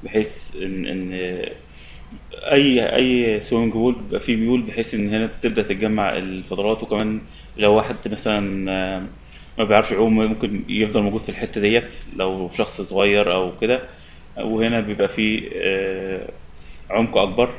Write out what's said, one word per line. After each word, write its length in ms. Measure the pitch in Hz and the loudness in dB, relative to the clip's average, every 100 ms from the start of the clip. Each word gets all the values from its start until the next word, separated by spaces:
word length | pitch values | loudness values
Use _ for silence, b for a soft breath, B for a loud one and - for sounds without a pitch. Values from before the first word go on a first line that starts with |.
بحيث 520 | - 110 107 - - 95 | -2 -2 -2 -6 -12 -8
ان، 300 | 95 95 90 | -6 -6 -6
ان 280 | 95 92 92 90 90 - - - B B B B - - | -6 -6 -6 -6 -6 -8 -10 -18 B B B B -18 -16
اي، 600 | - - 143 139 123 110 127 | -12 2 4 6 4 4 2
اي 440 | 127 123 117 107 | 4 4 2 0
سويمنج 340 | - 117 117 | 0 2 2
بول 220 | 110 120 123 | 2 2 0
بيبقى 240 | 104 95 | -4 -6
فيه 160 | - 113 | 0 0
ميول، 260 | 113 123 | 4 2
بحيث 320 | 110 107 113 | 0 -4 -4
ان 160 | 113 104 | -2 0
هنا 160 | 110 110 | 0 -2
بتبدا 360 | - 120 107 | -2 -2 0
تتجمع 560 | 101 95 107 107 101 65 | 0 0 0 2 0 0
الفضلات. 680 | 95 92 90 92 101 110 | -4 -8 -6 -2 0 0
وكمان 380 | 113 107 107 110 - B B - | 0 -2 0 -4 -8 B B 2
لو 160 | 104 | 6
واحد 220 | 107 107 120 110 | 6 4 -4 -6
مثلا، 680 | 104 - 104 101 98 95 | -4 0 0 0 -2 -2
آه، 340 | 95 92 95 95 - B B B - | -2 -2 -4 -8 -14 B B B -4
ما 60 | |
بيعرفش 280 | 107 107 110 | 4 6 6
يعوم 260 | 101 113 110 | 2 4 4
ممكن 460 | 110 110 113 101 - | 2 0 -2 -4 -4
يفضل 320 | 101 107 113 | 0 2 2
موجود 200 | 104 107 | 2 0
في 80 | - | -6
الحته 320 | - 110 113 | -6 -6 0
ديت 340 | 104 113 117 - - - | 4 4 0 -12 -12 -4
لو 340 | 95 95 90 | -2 -2 -6
شخص 320 | - 107 - | -2 -4 -4
صغير 520 | 95 95 101 101 101 | -4 2 4 4 4
او 260 | 92 92 87 | 2 0 -2
كده، 200 | 110 127 - B B B B - | 0 0 -2 B B B B -6
وهنا 420 | 110 110 117 117 | -2 0 2 0
بيبقى 300 | 104 104 98 | -2 0 0
فيه، 400 | - 107 107 - | 2 0 0 -4
آه، 760 | 90 90 95 95 95 95 95 - - - B B B - | -4 0 0 -2 -4 -4 -6 -8 -14 -18 B B B -2
عمق 280 | 101 113 101 | 0 2 2
اكبر. 320 | 95 104 120 | 2 2 0